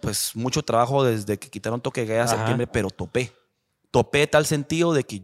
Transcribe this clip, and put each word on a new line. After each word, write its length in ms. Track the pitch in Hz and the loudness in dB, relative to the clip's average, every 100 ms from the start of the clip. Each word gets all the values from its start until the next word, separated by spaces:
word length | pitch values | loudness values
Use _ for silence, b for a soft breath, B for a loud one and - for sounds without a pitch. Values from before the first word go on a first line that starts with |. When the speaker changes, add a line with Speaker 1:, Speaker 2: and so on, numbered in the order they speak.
Speaker 1:
pues, 300 | - 101 - 113 | -6 -4 -6 -4
mucho 280 | 123 151 | -4 -4
trabajo 400 | - 113 120 139 | 0 2 2 2
desde 340 | 131 110 101 101 | 2 0 -2 -6
que 120 | - | -6
quitaron 320 | 104 110 120 | -10 -6 -6
toque 200 | 135 127 | -6 -6
de 60 | 110 | -2
queda 140 | 110 | 0
a 40 | 120 | 0
Speaker 2:
Ajá. 100 | 110 | 0
Speaker 1:
septiembre, 300 | 110 127 123 | 0 0 -2
pero 220 | 120 95 | -2 -4
topé. 420 | - 87 123 120 - _ _ _ _ _ | -6 -6 -4 -4 -10 _ _ _ _ _
Topé 340 | 127 113 143 147 | 2 2 2 4
tal 200 | 151 151 | 4 2
sentido 460 | 151 139 160 170 | -2 -2 0 2
de 100 | 151 | 2
que 200 | 123 101 | 0 -8